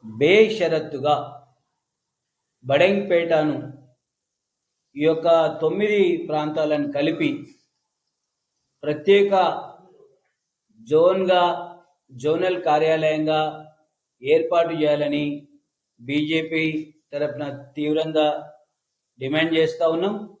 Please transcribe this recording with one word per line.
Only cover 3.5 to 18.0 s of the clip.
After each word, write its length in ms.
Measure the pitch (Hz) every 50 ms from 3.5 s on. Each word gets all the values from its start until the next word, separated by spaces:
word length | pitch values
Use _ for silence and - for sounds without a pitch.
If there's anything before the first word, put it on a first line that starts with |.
| 139 123 - - - - - _ _ _ _ _ _ _ _ _ _ _ _ _ _ _ _ _ _ _ _ _ _
ఈ 80 | 139 147
యొక్క 240 | 160 160 160 160 170 165 165 160 151 147 -
తొమ్మిది 420 | 160 156 175 196 208 208 208 208 196 175 165 165 -
ప్రాంతాలను 640 | - 151 151 151 151 156 160 156 156 151 147 143 139 -
కలిపి 380 | 143 147 165 156 - 160 143 - - - - - _ _ _ _ _ _ _ _ _ _ _ _ _ _ _ _ _ _ _ _ _ _ _ _ _ -
ప్రత్యేక 500 | 143 151 151 - 196 202 202 196 202 196 190 180 165 139 - - - - - - _ _ _ - _ _ _ _ _ _ _ _ _ _ _ _ _ _ 110
జోన్గా, 640 | 113 - 147 156 165 180 190 190 190 180 180 180 175 175 170 - - - - - _ _ _ _ _ _
జోనల్ 500 | 135 120 127 147 156 170 185 185 180 - -
కార్యాలయంగా 800 | 160 151 151 160 160 160 160 156 156 156 156 156 156 156 156 156 151 151 156 156 - _ _ _ _ _ _ _ _ _ _ 123
ఏర్పాటు 500 | 135 156 160 160 165 180 170 170 165 165
చేయాలని 500 | 156 151 147 147 147 147 143 143 147 147 147 143 143 - _ _ _ _ _ _ _ _ _ _ _
బీజేపీ 640 | 120 123 143 151 151 151 160 160 160 160 160 160 160 160 156 156 156 - - _ _ _ -
తరపున 320 | 143 147 147 - - 147 143 131 - - - _
తీవ్రంగా 520 | 151 147 151 151 156